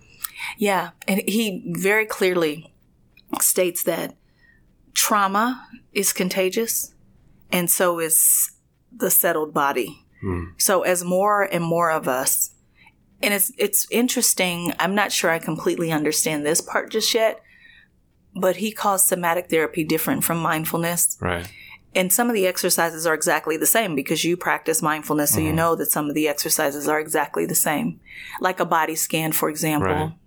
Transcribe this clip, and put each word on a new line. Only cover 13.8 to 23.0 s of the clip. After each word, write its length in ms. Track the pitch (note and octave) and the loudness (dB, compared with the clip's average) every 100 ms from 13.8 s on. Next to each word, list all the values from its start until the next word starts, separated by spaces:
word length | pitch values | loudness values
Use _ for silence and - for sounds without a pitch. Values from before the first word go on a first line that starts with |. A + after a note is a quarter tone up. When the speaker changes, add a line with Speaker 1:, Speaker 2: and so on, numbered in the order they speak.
| - | 0
Speaker 1:
interesting, 840 | G#3+ B3 B3+ - - F#3 E3+ E3+ - | 0 2 2 0 2 0 -2 -4 -2
I'm 160 | E3+ | 0
not 160 | G#3 F#3+ | 0 0
sure 180 | - F3 | 0 2
I 80 | E3 | 0
completely 500 | E3+ D#3 F3+ E3 E3 | -2 -2 -2 0 0
understand 560 | D#3 D3+ D3+ D#3+ D3+ D3 | 0 0 0 0 0 0
this 140 | E3+ | 0
part 300 | - - - | 0 -4 -2
just 220 | G#3+ - | -2 0
yet, 260 | A3+ A3 - - - - - _ _ _ _ _ | 2 2 0 -14 -20 -20 -20 _ _ _ _ _
but 220 | F#3 F#3 E3+ | -2 0 0
he 140 | G#3+ | -2
calls 340 | G#3+ G#3 F#3+ - | -2 0 2 2
somatic 440 | F3+ E3+ F3 - | 2 2 0 0
therapy 320 | D#3+ D3+ E3+ | 0 2 0
different 380 | D#3 D#3+ - - | 0 0 0 -2
from 140 | - E3+ | 0 0
mindfulness. 760 | E3 D#3+ D#3+ E3 E3+ E3+ - - | 0 -2 -2 -2 -2 0 -2 -2
Speaker 2:
Right. 300 | F2+ E2+ F2 - - - _ | -4 -4 -6 -16 -20 -20 _
Speaker 1:
And 180 | F#3+ F#3 | -2 0
some 160 | - A#3+ | 2 2
of 60 | |
the 120 | A3 F#3 | 2 0
exercises 600 | F3+ F3+ F3 E3+ D#3+ | 0 0 2 0 0